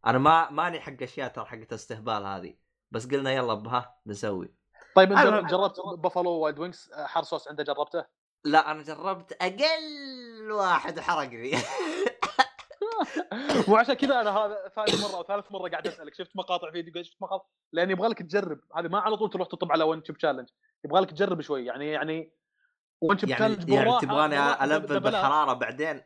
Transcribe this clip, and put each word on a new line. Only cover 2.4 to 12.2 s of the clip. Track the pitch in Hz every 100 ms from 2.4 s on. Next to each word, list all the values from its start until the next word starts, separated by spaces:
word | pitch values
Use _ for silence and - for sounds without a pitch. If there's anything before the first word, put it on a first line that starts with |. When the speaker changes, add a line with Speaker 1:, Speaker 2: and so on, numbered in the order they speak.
| 90 - _ _ _
Speaker 1:
بس | 113 123
قلنا: | 139 135
"يلا | 131 123
بها، | 107 110 123 120 _ -
بنسوي". | 101 107 95 90 _ _ _ -
Speaker 2:
طيب، | - 190
أنت | 202 262
Speaker 1:
أنا | 214 170
Speaker 2:
جربت | 180 196 - 196 170
بافالو | 170 180 175
وايلد | 170 156 147
وينجز، | 175 180 -
آه، | 151 143
حار | 170
صوص | 156 160 -
عنده | 151
جربته؟ | 147 143 147 170 147 _ _ _
Speaker 1:
لا، | 151 156 151
أنا | 156
جربت | 151 151 175 185 170
أقل | - 240 196 302 320 311 294 277 262 240 226 220
واحد | 214 190 165 - 160
حرقني. | - 165 139 117 123
<laughs> | 151 - 523 339 339 403 -